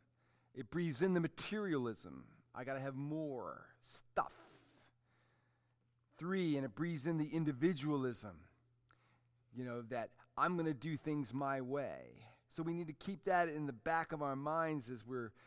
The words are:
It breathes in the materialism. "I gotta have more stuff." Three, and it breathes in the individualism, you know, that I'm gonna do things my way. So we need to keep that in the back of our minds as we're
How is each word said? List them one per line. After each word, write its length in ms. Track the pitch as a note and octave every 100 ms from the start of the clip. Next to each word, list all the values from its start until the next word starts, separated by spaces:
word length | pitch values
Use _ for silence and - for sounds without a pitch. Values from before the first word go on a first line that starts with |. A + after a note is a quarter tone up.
| _ _ _ _ _
It 160 | - C3
breathes 320 | E3 E3+ B2+
in 120 | F#3+
the 80 | F3+
materialism. 1040 | E3 - - G#3+ G3+ D3 A#2+ G#2+ F2+ C2 A1+ - _
"I 120 | - A#2+
gotta 160 | C3
have 160 | C3+ C3+
more 680 | C#3+ D#3 D3+ B2+ F2 - - -
stuff." 540 | - - - - - - - - - - - _ _ _ _ _ _ _ _ _ _ _ _ -
Three, 400 | E3+ F#3+ E3+ C#3+
and 80 | C3+
it 100 | -
breathes 320 | E3+ D#3+ D3
in 100 | D#3+
the 120 | D3+
individualism, 1160 | D#3+ D#3 B2+ E3 D#3 D3 D3 B2+ A2 G#2 E2 E2+ _ _ _ _ _ _ _ _ _ _
you 100 | A#2
know, 200 | B2+ A#2+
that 260 | A2+ A#2+ A2 - - -
I'm 220 | D#3 F3
gonna 160 | D#3+
do 240 | C3+ D#3+ D3
things 360 | D3+ D3 A#2+
my 280 | B2+ C#3 C3+
way. 640 | B2+ C#3+ A#2+ C2+ B1 A#1+ - - _
So 120 | -
we 120 | E3
need 140 | E3+ E3
to 60 |
keep 300 | - - G3
that 240 | - F3+ E3+
in 200 | D3+ D3
the 40 |
back 400 | A2+ D#3+ E3 D#3+
of 100 | D#3
our 140 | C#3+ C3+
minds 540 | D3 D#3+ D#3+ D3+ A#2
as 160 | B2 A2
we're 260 | B2+ A2+ -